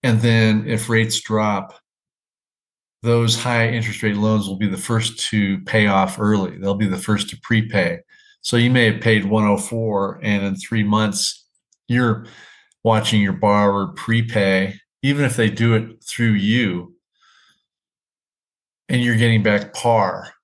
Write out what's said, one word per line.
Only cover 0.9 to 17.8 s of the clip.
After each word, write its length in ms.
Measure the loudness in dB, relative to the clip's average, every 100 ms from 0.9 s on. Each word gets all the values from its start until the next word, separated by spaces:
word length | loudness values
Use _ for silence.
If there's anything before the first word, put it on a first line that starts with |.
| 0 0 -4
drop, 540 | -2 -2 0 -2 -6 -18 _ _ _ _ _ _ _ _ _ _ _ _
those 340 | 0 2 2 0
high 320 | 0 2 2
interest 340 | 0 -4 -4
rate 140 | -4 0
loans 320 | 2 2 0
will 100 | -4
be 100 | -4
the 80 | -4
first 420 | -2 -2 -2 -6 -4
to 300 | 0 0 -2
pay 240 | -2 0 2
off 320 | 2 0 -2
early. 400 | 0 0 -2 -6
They'll 160 | -4
be 140 | -2 -2
the 80 | -4
first 340 | -2 -2 -2
to 100 | -10
prepay. 580 | -2 0 0 -2 -2 -4 _ _ _ _
So 160 | -2 2
you 140 | 4
may 200 | 4 4
have 100 | 2
paid 240 | 2 2
one 200 | 2 0
oh 120 | 2 0
four, 640 | -2 -6 -2 -2 -4 -6
and 220 | -2 -2
in 120 | -2 -6
three 280 | -4 -2
months, 600 | 0 0 0 -2 -6 -6 _ _ _ _ _
you're 380 | 0 2 0 -6 -20 -20 -20 _ _
watching 380 | 0 2 2 0
your 140 | 0
borrower 540 | 0 2 2 2 0 -4
prepay, 920 | -8 -2 -2 0 0 0 0 -2 -6 _ _
even 220 | -2 0
if 120 | 0 2
they 140 | -2
do 240 | 2 2
it 280 | 2 -2 -14
through 280 | -14 -2 0
you, 640 | 2 2 0 0 -4 -8 _ _ _ _ _ _ _ _ _